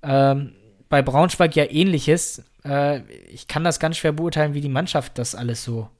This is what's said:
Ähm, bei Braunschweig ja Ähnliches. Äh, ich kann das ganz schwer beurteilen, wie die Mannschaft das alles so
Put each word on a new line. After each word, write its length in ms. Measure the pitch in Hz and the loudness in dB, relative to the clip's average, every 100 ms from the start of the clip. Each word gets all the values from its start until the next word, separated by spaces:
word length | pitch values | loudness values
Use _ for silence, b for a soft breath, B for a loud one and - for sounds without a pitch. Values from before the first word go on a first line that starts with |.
Ähm, 500 | 143 135 139 139 139 - _ _ - | -2 2 4 2 -4 -12 _ _ 0
bei 120 | 143 | 2
Braunschweig 540 | 135 135 175 - 170 151 | 2 4 2 4 2 4
ja 80 | |
Ähnliches. 800 | 147 151 190 160 147 165 - - - _ | 2 2 2 2 2 2 0 -10 -18 _
Äh, 360 | 143 139 143 143 92 57 - | -4 0 0 -2 -6 -20 -20
ich 180 | - - | -20 -8
kann 160 | 160 | -2
das 160 | 170 151 | 0 0
ganz 180 | 160 160 | -2 0
schwer 140 | 160 | -2
beurteilen, 420 | 147 170 151 151 | 0 -2 0 0
wie 80 | 147 | -2
die 80 | 143 | -2
Mannschaft 480 | 135 180 151 143 - | -2 -2 -2 -4 -6
das 160 | 117 | -8
alles 300 | - 120 113 | -6 -6 -6
so 260 | - 117 107 _ | -6 -6 -8 _